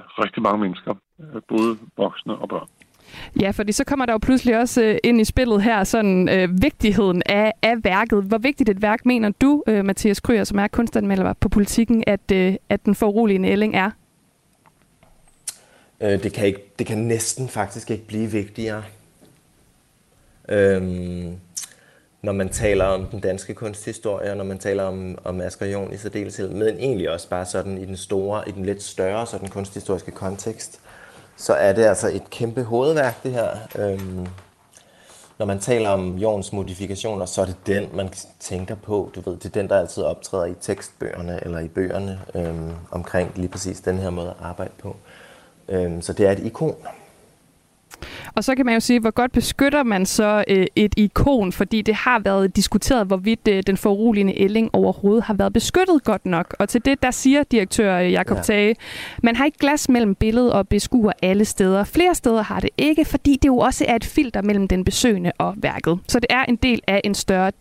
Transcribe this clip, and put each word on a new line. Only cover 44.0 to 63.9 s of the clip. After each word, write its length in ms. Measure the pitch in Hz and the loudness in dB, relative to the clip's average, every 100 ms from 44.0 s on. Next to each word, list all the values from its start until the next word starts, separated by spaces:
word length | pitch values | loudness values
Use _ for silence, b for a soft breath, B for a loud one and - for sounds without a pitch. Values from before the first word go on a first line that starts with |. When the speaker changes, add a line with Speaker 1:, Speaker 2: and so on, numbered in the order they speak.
| 95 | -4
Speaker 3:
måde 180 | 87 87 | -6 -8
at 60 | - | -10
arbejde 320 | 85 - 92 - | -12 -10 -12 -12
på. 140 | 101 101 B B B B B _ - | -16 -16 B B B B B _ -6
Øhm, 340 | 92 87 85 | -2 -2 -4
så 100 | - | -6
det 140 | 87 98 | 2 2
er 60 | |
et 60 | 98 | 2
ikon. 300 | 147 - 160 - - B B B B B _ _ _ _ _ - B B B | -4 -4 -4 -4 -14 B B B B B _ _ _ _ _ -18 B B B
Speaker 2:
Og 100 | - | -4
så 100 | 240 | 0
kan 120 | 262 254 | 2 2
man 80 | |
jo 60 | 226 | 2
sige, 200 | - 240 | 4 4
hvor 100 | 220 | 4
godt 220 | 233 254 | 0 0
beskytter 500 | 240 - - 277 294 | 0 -2 0 2 2
man 240 | 240 196 190 | 2 0 0
så, 380 | - 214 208 - | 2 2 2 2
øh, 180 | 190 180 - | 2 2 2
et 180 | 208 - | 2 2
ikon, 560 | 208 - 277 262 190 | 2 2 2 2 0
fordi 300 | - 202 220 | -2 -2 0
det 120 | 208 | 0
har 240 | 208 254 240 | 0 0 2
været 380 | 196 196 190 202 | 2 2 2 2
diskuteret, 500 | - 202 - 262 190 | 2 2 2 2 2
hvorvidt, 420 | 190 196 226 214 | 0 0 2 2
øh, 140 | 190 190 | 2 2
Den 100 | 196 | 2
foruroligende 640 | 214 202 226 208 196 - | 2 4 2 4 2 2
ælling 320 | 196 220 226 | 2 2 2
overhovedet 520 | 196 190 - 202 226 | 2 2 2 2 2
har 100 | 220 | 2
været 180 | 196 196 | 0 0
beskyttet 520 | 226 - 359 370 311 | 0 2 2 4 4
godt 220 | - 196 185 | 2 -2 0
nok. 300 | 170 180 - | -2 -2 -2
Og 100 | 202 | 0
til 160 | 247 | 2
det, 180 | 269 277 | 2 2
der 80 | 254 | 0
siger 320 | - 262 285 | 2 4 4
direktør, 560 | 285 233 - - 208 180 | 4 2 2 2 2 2
øh, 140 | 180 | 2
Jakob 240 | 180 185 190 | 2 0 0
Speaker 3:
Ja. 60 | |
Speaker 2:
Tage, 340 | - 208 208 226 B B B B | 2 2 2 0 B B B B
"Man 140 | 233 233 | 2 4
har 80 | |
ikke 140 | 285 - | 0 2
glas 300 | 285 294 - | 2 2 2
mellem 260 | 240 214 | 4 4
billede 380 | 190 220 233 247 | 2 2 4 4
og 160 | 196 196 | 2 2
beskuer 440 | 208 - 247 208 - | 0 2 2 2 2
alle 220 | 185 202 | 2 2
steder. 400 | 214 - 190 196 | 2 2 2 2
Flere 300 | 202 302 359 | 2 4 4
steder 280 | 339 247 226 | 4 2 2
har 180 | 208 185 | 0 -4
det 100 | 196 - | -2 0
ikke, 260 | 294 311 | 2 2
fordi 340 | 302 285 285 269 | 2 2 2 4
det 60 | 277 | 4
jo 100 | 247 | 4
også 260 | 247 - | 2 2
er 80 | 294 | 0